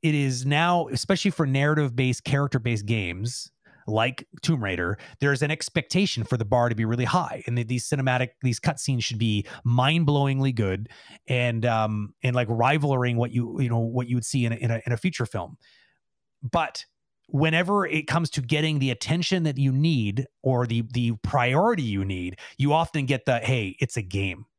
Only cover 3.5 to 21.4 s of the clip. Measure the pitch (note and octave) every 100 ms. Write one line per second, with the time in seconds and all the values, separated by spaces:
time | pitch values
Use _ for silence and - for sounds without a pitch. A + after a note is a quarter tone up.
3.5 | _ _ _ - G#2+ A#2+ B2+ - - -
4.5 | D#3+ G#2 F2+ F2 G2 - - C#3 C3+ D3
5.5 | D#3 - - - F3+ G3+ - A2+ B2 G#2
6.5 | B2 A#2+ A2+ A2 A#2+ A#2+ F3+ E3+ - -
7.5 | A#2+ A2+ B2 - C#3+ C3 B2+ B2 _ B2+
8.5 | A#2 - D#3 - B2+ A2+ A2 A#2 G#2 G2
9.5 | - A#2+ A#2+ C3 E3 D#3 C#3+ C#3 C3+ C3+
10.5 | A#2+ G2+ F#2+ G#2+ - - - - B2+ B2
11.5 | A2+ A#2+ A2+ A2 G#2+ G#2 _ B2+ B2 A2+
12.5 | A2+ A#2+ D3+ C#3+ C3+ B2 A#2 A#2+ A#2+ A#2
13.5 | - B2+ A#2 A2+ B2 A#2+ B2 A2+ C3 A#2
14.5 | A2+ A#2+ A2+ - A#2+ F#3 - A#2 G#2 E2+
15.5 | - _ _ _ _ _ _ _ _ B2+
16.5 | E3+ D#3 - - _ _ _ _ C#3 D#3+
17.5 | D#3+ F3+ G3+ F3 D#3 D3+ E3+ E3 - B2
18.5 | D3+ D#3 D3+ C3+ A#2+ - E3 F3 F#3 D#3+
19.5 | C3 C3+ C3 D#3+ D3 G#2 G#2 B2+ _ -
20.5 | B2+ B2 A#2 A2+ A#2+ A#2 A2 - C#3+